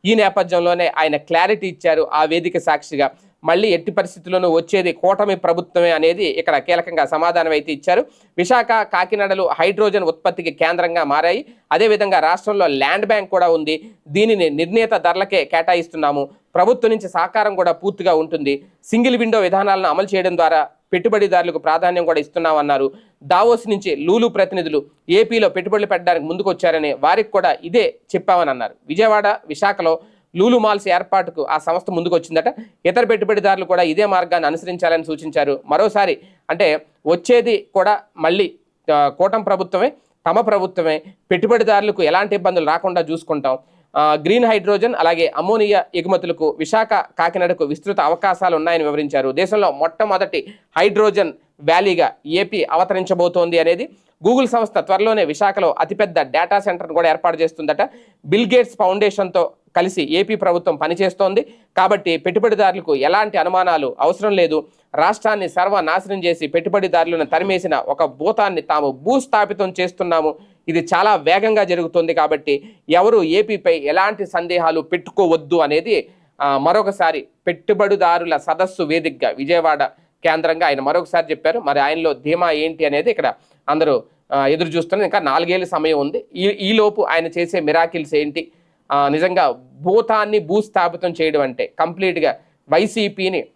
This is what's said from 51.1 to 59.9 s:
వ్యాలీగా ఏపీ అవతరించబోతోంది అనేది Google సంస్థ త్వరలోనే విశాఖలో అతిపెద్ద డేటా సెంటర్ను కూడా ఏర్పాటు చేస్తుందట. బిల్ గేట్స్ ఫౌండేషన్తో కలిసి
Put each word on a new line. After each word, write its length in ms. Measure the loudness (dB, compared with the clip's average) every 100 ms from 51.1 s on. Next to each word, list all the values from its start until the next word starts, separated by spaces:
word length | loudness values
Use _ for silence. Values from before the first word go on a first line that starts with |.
| 2 -2 -4 _ _
వ్యాలీగా 520 | 2 2 2 2 0 -2 -4
ఏపీ 420 | -2 -2 -4 -2
అవతరించబోతోంది 880 | 0 0 -2 -2 0 2 2 0 2
అనేది 300 | 2 0 -4 _ _ _ 0
Google 220 | 2 2
సంస్థ 280 | 0 0 -2
త్వరలోనే 480 | 0 0 2 0 0
విశాఖలో 500 | 0 0 2 0 0
అతిపెద్ద 400 | -4 -2 -2 0
డేటా 400 | -2 -2 0 0
సెంటర్ను 340 | 0 -6 -2
కూడా 160 | 0 2
ఏర్పాటు 280 | 2 0 0
చేస్తుందట. 520 | -2 -2 -4 -2 -2 -4 -20 _ -2
బిల్ 280 | 0 4 2
గేట్స్ 180 | 2 0
ఫౌండేషన్తో 720 | 0 2 0 0 -2 0 -2 _ _ -2
కలిసి 320 | -2